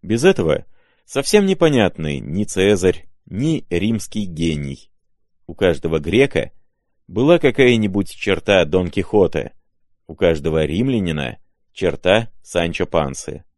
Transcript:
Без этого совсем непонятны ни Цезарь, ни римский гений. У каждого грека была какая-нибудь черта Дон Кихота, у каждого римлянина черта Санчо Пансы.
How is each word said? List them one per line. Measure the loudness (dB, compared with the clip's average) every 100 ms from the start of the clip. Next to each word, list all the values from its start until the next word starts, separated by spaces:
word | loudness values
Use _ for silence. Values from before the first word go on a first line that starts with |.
Без | -2 2
этого | 2 2 0 0 -4 -20 _ _
совсем | _ -6 2 2 4
непонятны | 2 2 4 2 0 -6 -6
ни | -6 -4
Цезарь, | -4 0 2 4 2 0 -6 -20 _
ни | -4 -2 -2 -4
римский | -2 -2 -2 -4 -8
гений. | -8 -4 -4 -2 -6 -12 -18 _ _ _ _ _ -20
У |
каждого | -2 0 0 -2 -4
грека | 0 2 2 0 -6 -12 _ _ _ _ _
была | -2 2 4
какая-нибудь | 2 4 4 4 2 -2 -4
черта | -6 -4 -2 2 2
Дон | 4 0 -2
Кихота, | -4 0 2 2 0 -8 -14 _ _ _ _ _
у |
каждого | 0 0 2 0 0
римлянина | 0 -2 -2 -2 -2 -4 -6 -10 _ _ _
черта | -4 -4 -2 2 2 0 -14
Санчо | -6 -2 -2 -2 -2
Пансы. | 0 -2 -6 -12 -14 -18